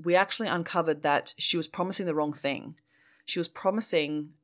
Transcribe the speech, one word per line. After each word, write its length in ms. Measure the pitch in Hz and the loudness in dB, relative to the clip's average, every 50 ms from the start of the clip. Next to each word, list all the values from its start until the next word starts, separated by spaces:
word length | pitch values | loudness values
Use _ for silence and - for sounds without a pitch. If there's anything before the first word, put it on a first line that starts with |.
| 160 | 0
we 100 | 175 175 | 4 4
actually 340 | 180 196 196 - - 226 196 | 4 4 2 0 -2 -2 -2
uncovered 540 | 156 170 170 - - 180 160 160 151 151 151 | -2 -2 -2 -2 0 0 2 2 0 0 2
that 280 | 147 147 - - - - - | 2 2 2 0 -2 -2 0
she 180 | - - - | 0 2 2
was 120 | 170 160 - | 0 -2 -4
promising 360 | - - 180 185 185 - 196 | -4 -4 -2 -2 -2 -2 -2
the 100 | 175 151 | -2 0
wrong 200 | 151 151 151 147 | 0 -2 -2 -4
thing. 400 | - - 139 139 - - - 156 - _ _ _ _ _ _ _ _ _ | -4 -4 -4 -4 -4 -8 -12 -16 -18 _ _ _ _ _ _ _ _ _
She 160 | - - 175 | -4 -2 -2
was 80 | 170 - | -2 -4
promising 840 | - - - 190 190 220 - - - 165 151 147 151 151 151 156 - _ | -6 -4 -2 0 0 2 2 2 2 2 2 0 -2 -4 -6 -8 -12 _